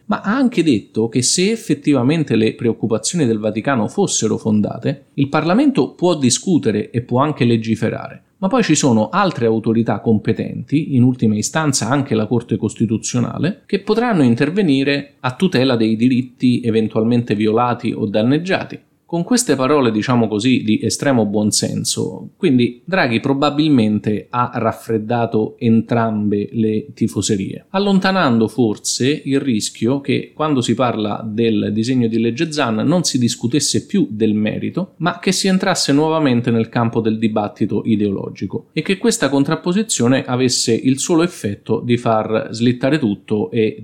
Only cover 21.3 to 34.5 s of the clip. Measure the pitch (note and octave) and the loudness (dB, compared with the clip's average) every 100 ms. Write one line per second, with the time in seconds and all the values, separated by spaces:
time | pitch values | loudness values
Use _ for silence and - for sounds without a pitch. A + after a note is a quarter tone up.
21.3 | G#2 G#2+ - - G#2 A2+ - A2+ - - | 0 0 0 -2 -4 -4 -4 -6 -8 -16
22.3 | - F3+ B2+ A#2+ - - F#3+ C#3 A2+ C3 | -2 2 4 2 -2 -4 0 0 0 0
23.3 | C#3 D3 C#3+ D#3 C3 G#2+ G#2 A2 G#2 - | 0 0 2 2 4 4 0 0 -4 -4
24.3 | A#2+ A#2+ A#2+ A2 - - A2+ A2 A#2+ A#2 | -4 -2 -2 -2 -4 -4 -4 -2 -2 0
25.3 | A2 G#2+ - A#2 A2+ A2 A#2+ A2+ G#2+ G#2 | 0 -2 0 4 4 4 0 0 0 0
26.3 | G2+ G#2 A#2 A2 G#2+ - - A2+ G#2+ G2 | -2 -2 0 0 0 -4 -2 -2 0 -2
27.3 | G#2 F#2+ - - F#3+ G3+ G3 F#3+ F#3+ D3+ | -2 -4 -10 -4 -2 2 2 2 2 2
28.3 | A#2 A2 - A2+ G2+ - - B2 D3 C#3+ | 2 2 2 0 0 -4 -2 -2 -2 -2
29.3 | C3+ C3+ G#2+ - - A2+ C#3 C#3 B2 - | -2 0 -2 -4 -2 -2 0 -2 -4 -4
30.3 | - D#3 C3+ B2 A2 - G#2+ G#2 G2+ A2+ | -4 -2 0 0 0 0 -2 -4 -4 -6
31.3 | G#2+ A#2 G#2 G#2 G#2 A2+ C3 A2+ A2+ A#2 | -2 0 0 0 -2 0 0 0 0 0
32.3 | A#2+ E3 D3+ B2 A2 A#2 F3 - C3 A#2 | -2 -4 -2 -2 0 0 0 0 0 0
33.3 | - A#2 D3 - A2 - G3 - G#2+ A2 | -2 -2 -2 0 -2 -2 -2 0 0 0
34.3 | G#2+ G#2+ | 0 -2